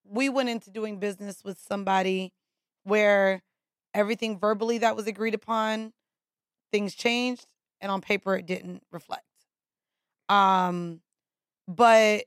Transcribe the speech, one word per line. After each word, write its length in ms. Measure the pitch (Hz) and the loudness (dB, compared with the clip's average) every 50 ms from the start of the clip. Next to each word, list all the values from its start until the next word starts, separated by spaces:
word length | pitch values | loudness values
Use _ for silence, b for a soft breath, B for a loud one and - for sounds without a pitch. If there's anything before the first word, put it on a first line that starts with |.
| _ | _
we 240 | 202 202 240 269 277 | -8 -2 -2 0 0
went 180 | 247 269 254 | 0 0 -2
into 220 | 240 233 226 - 196 | -2 -4 -6 -8 -12
doing 260 | 190 220 214 214 208 | -10 -8 -8 -8 -8
business 460 | 185 202 202 196 180 202 202 185 - - | -6 -6 -6 -6 -8 -12 -14 -14 -14 -14
with 160 | 196 185 - | -14 -14 -14
somebody 720 | - - 202 202 196 190 190 190 185 190 190 190 185 185 _ _ _ _ _ _ _ _ _ _ - | -10 -8 -8 -6 -2 0 0 2 2 0 -2 -4 -4 -8 _ _ _ _ _ _ _ _ _ _ -4
where 600 | 190 208 214 208 208 202 196 196 190 190 190 _ _ _ _ _ _ _ _ _ _ - | 0 2 4 4 4 4 4 4 2 0 -2 _ _ _ _ _ _ _ _ _ _ -2
everything 460 | 208 208 208 233 - 233 220 208 175 | 0 0 0 0 -4 -4 -6 -4 -2
verbally 380 | 208 214 220 202 226 226 240 220 | 0 0 0 0 -2 -2 -2 0
that 160 | 233 220 220 | 0 0 0
was 120 | 220 202 | -2 -6
agreed 260 | 220 196 202 220 226 208 | -8 -6 -4 -4 -4 -4
upon, 580 | 214 - 220 226 220 220 220 220 220 220 220 _ _ _ _ _ _ _ _ _ _ _ _ _ _ _ - | -4 -6 -4 -2 -2 0 -2 -2 -4 -6 -12 _ _ _ _ _ _ _ _ _ _ _ _ _ _ _ -4
things 240 | - 208 208 185 - | -2 -2 -2 -2 -8
changed, 520 | - - 233 233 247 247 247 247 - - _ _ _ _ _ _ - | -4 -2 -2 0 0 -2 -4 -4 -8 -12 _ _ _ _ _ _ -12
and 100 | 196 196 | -6 -6
on 80 | 196 190 | -6 -6
paper 340 | - - 208 190 - 190 190 | -2 -2 -2 -2 0 -2 -2
it 80 | 185 175 | -2 -2
didn't 380 | 170 185 - - 180 180 - _ _ | -6 -8 -8 -8 -14 -16 -16 _ _
reflect. 340 | - 165 - - - - _ _ _ _ _ _ _ _ _ _ _ _ _ _ _ _ _ _ _ _ - - | -20 -18 -14 -14 -14 -14 _ _ _ _ _ _ _ _ _ _ _ _ _ _ _ _ _ _ _ _ -4 0
Um, 720 | 202 202 196 190 190 185 185 180 180 175 175 170 165 165 _ _ _ _ _ _ _ _ _ _ _ _ - | 2 4 4 4 4 2 2 0 -2 -4 -6 -8 -10 -14 _ _ _ _ _ _ _ _ _ _ _ _ -16
but 580 | 185 175 185 240 233 226 220 220 214 214 208 - | -10 2 4 6 8 8 8 8 6 2 0 -2